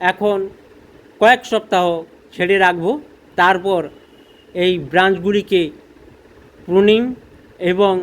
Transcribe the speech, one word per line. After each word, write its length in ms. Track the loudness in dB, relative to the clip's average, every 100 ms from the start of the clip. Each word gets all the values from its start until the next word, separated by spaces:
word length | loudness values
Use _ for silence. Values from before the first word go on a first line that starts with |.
এখন 360 | -4 -2 -2 -2 -6 -12 -20 -20 -20 -20 -14 2
কয়েক 240 | 4 4 0
সপ্তাহ 400 | -6 -2 -2 0 -4 -10 -20 _
ছেড়ে 240 | -6 0 2 2
রাখব, 200 | 2 -4 -6 -8 -20 _ 0
তারপর 440 | 2 2 -2 -4 -4 -12 _ _ _ _ _ -4
এই 180 | -2 -2 -2
ব্রাঞ্চগুলিকে 720 | 0 2 0 -2 -4 0 -2 -2 -8 _ _ -20 -20 _ -20 -20 -20 -2
প্রুনিং 360 | 2 4 2 0 -10 -18 -20 -20 -8
এবং 340 | -4 0 0 0